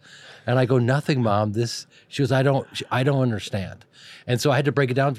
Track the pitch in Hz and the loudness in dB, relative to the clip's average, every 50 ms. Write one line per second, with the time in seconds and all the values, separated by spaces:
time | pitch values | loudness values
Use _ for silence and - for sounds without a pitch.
0 | _ - - - - - - - - 113 123 131 127 107 135 127 120 120 135 147 | _ -20 -20 -20 -20 -20 -20 -10 -4 0 2 2 2 2 2 2 2 2 0 0
1 | - - 151 127 117 107 101 104 107 104 101 113 120 113 - - - - _ - | 0 0 0 0 2 2 2 2 0 0 -2 -2 -4 -4 -6 -10 -14 -18 _ -20
2 | _ _ - - 139 - 135 131 131 143 135 135 - - - - - - 107 123 | _ _ -4 -4 0 2 2 2 2 2 0 0 -2 -6 -12 -14 -8 -4 -2 0
3 | 131 147 139 135 131 123 110 95 - - - 98 90 - - - - _ _ - | 0 0 0 2 0 0 -2 -4 -6 -6 -6 -6 -6 -8 -12 -16 -20 _ _ -20
4 | - - - - - 110 123 113 - 147 131 127 135 143 120 139 139 123 123 135 | -20 -20 -20 -12 -4 -4 -2 0 2 2 2 2 0 0 0 0 0 0 0 0
5 | 135 143 127 | 0 0 -2